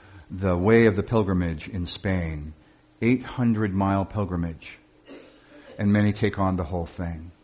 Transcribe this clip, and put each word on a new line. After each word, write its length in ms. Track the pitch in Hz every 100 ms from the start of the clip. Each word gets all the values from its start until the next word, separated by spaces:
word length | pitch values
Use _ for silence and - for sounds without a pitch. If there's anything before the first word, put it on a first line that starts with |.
| - - -
the 260 | 92 95 87
way 300 | 95 117 113
of 80 |
the 80 | 98
pilgrimage 640 | - 110 95 92 87 76 -
in 200 | 95 87
Spain, 680 | - 101 92 82 78 78 78 - _ _ -
eight 220 | 113 127
hundred 500 | - - 120 107 107
mile 300 | 95 95 98
pilgrimage, 760 | 95 110 95 87 85 78 - - _ _ - - - - - - - -
and 140 | 104
many 200 | 104 104
take 260 | 101 104 98
on 180 | 95 92
the 60 |
whole 240 | 90 90 85
thing. 460 | - 85 82 82 -